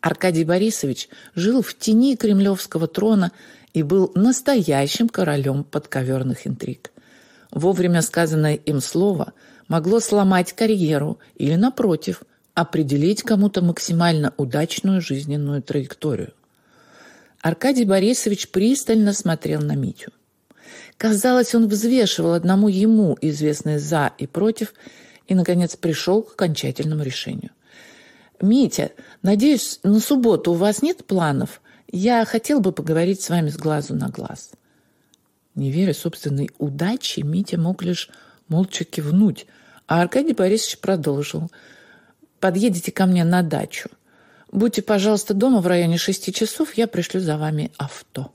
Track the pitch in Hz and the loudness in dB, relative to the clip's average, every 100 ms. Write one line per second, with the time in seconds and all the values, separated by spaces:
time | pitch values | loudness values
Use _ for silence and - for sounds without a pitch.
0 | 165 160 185 165 160 180 220 220 139 127 | -4 -2 0 0 0 2 0 -2 -4 -6
1 | - - - - 185 254 - - - 220 | -10 -18 -12 -4 0 0 -2 -6 2 4
2 | 262 247 220 196 196 190 - 165 160 - | 4 2 2 4 2 0 -4 -4 -4 0
3 | 208 214 175 - - - _ 165 147 190 | 2 2 2 -4 -20 -20 _ -4 2 2
4 | 185 175 220 254 - 269 165 139 143 - | 2 2 2 2 2 2 2 0 0 0
5 | 233 - 175 147 135 139 147 147 - 139 | -2 0 0 0 0 -2 -4 -8 -6 -6
6 | 127 131 127 120 - 131 - 123 - - | -2 -2 -2 -4 -6 -8 -8 -12 -16 -20
7 | _ _ _ _ _ - 170 185 180 175 | _ _ _ _ _ -2 0 2 2 2
8 | 156 - 170 156 151 151 - 147 127 165 | 0 0 0 2 2 0 -2 -4 -2 0
9 | 196 175 - - - - _ 165 160 226 | 0 0 -4 -10 -20 -20 _ -2 2 0
10 | 226 208 190 185 180 - 226 214 160 151 | 2 2 4 2 0 -2 0 2 2 0
11 | 147 - _ _ 139 165 233 - 233 160 | -2 -6 _ _ 0 2 2 2 0 0
12 | - 180 - _ _ - 170 165 143 143 | -2 -10 -12 _ _ -4 -2 -2 0 0
13 | 160 208 233 214 202 196 175 165 - 165 | 0 0 0 2 2 2 0 0 -2 0
14 | 170 160 147 - 135 147 160 - 190 190 | 2 2 0 -2 -4 -2 -2 -2 0 0
15 | 165 135 147 147 143 143 - 143 131 - | -2 -6 -4 -4 -2 -4 -4 -6 -6 -6
16 | 151 110 95 _ _ _ _ _ _ - | -6 -4 -8 _ _ _ _ _ _ -20
17 | - - _ _ 165 165 254 262 214 196 | -20 -20 _ _ -4 0 0 2 4 4
18 | 196 247 - 202 - 185 214 277 - 226 | 2 0 0 -2 -2 0 2 2 2 2
19 | 208 196 170 160 156 151 147 147 131 - | 4 0 -2 -2 -2 -2 -2 -2 -4 -6
20 | - _ _ _ _ _ - - - _ | -18 _ _ _ _ _ -20 -20 -20 _
21 | 220 208 254 247 240 233 226 202 226 254 | 0 2 4 4 4 2 2 2 2 2
22 | 202 - 170 170 175 190 208 190 214 220 | 2 0 0 0 2 4 4 4 4 4
23 | 190 135 156 147 151 147 156 151 147 160 | 4 0 -2 -2 -2 -2 -2 -4 -2 0
24 | 143 - 143 - 208 220 214 _ - - | 0 -4 -8 -2 -2 -2 -8 _ -20 -20
25 | - - _ 185 175 175 175 - 165 151 | -20 -20 _ 0 2 2 0 -2 -4 -2
26 | - 202 226 - 180 151 135 131 156 156 | 0 0 0 -4 -2 -2 -4 -4 -4 -4
27 | 139 131 - - - _ _ - - - | -6 -8 -10 -10 -12 _ _ -20 -20 -20
28 | - _ _ _ 190 247 233 - - - | -20 _ _ _ 2 4 2 0 -6 -8
29 | - - 185 202 277 269 - - - 214 | -20 -4 0 4 4 2 -2 -4 2 2
30 | 220 285 233 170 175 170 202 208 302 359 | 4 2 4 2 2 2 0 2 -2 -2
31 | - 190 160 139 123 - _ _ - 180 | -2 0 0 0 -4 -10 _ _ -10 -2
32 | 208 240 220 233 - 294 185 165 160 160 | 2 2 2 -2 0 0 0 -2 -2 0
33 | 175 190 - 175 156 147 156 151 143 156 | 0 -2 -2 -2 -2 -2 -2 -2 -4 -6
34 | 135 127 - - - - _ _ _ _ | -6 -8 -12 -14 -20 -20 _ _ _ _
35 | _ _ _ _ _ - 135 147 190 - | _ _ _ _ _ -6 -4 0 0 0
36 | 170 165 151 139 143 _ 147 139 170 254 | -6 -8 -6 -4 -4 _ -8 -4 -4 -4
37 | - - 147 165 202 175 165 190 175 175 | -6 -6 -4 -4 -2 -2 -2 -2 -4 -6
38 | - - - _ _ 160 185 - - - | -8 -18 -20 _ _ -2 0 -4 -8 -6
39 | 147 175 208 - - _ _ - - 165 | 0 4 4 0 -12 _ _ -20 -2 0
40 | 175 254 311 240 185 220 - - - 190 | 2 0 0 0 2 2 -2 -6 -2 -2
41 | 151 139 147 156 165 - - - _ - | 0 -2 -4 -6 -8 -12 -20 -20 _ -20
42 | _ _ _ _ 190 180 233 175 - - | _ _ _ _ -2 2 0 0 -6 0
43 | 190 180 165 180 170 147 - - - _ | 2 4 4 2 0 -2 -6 -10 -16 _
44 | _ _ _ _ _ 196 226 214 196 208 | _ _ _ _ _ -2 0 -2 -2 0
45 | 202 208 - 196 247 247 180 180 170 170 | 2 0 0 0 2 2 2 2 2 0
46 | - 196 - 185 220 - 311 - 226 180 | -2 -4 -6 -4 -4 -2 -4 -2 -2 -2
47 | 170 185 180 151 156 151 147 _ 143 - | -4 -4 -2 -2 -2 -4 -6 _ -12 -12
48 | - - 135 | -16 -12 -12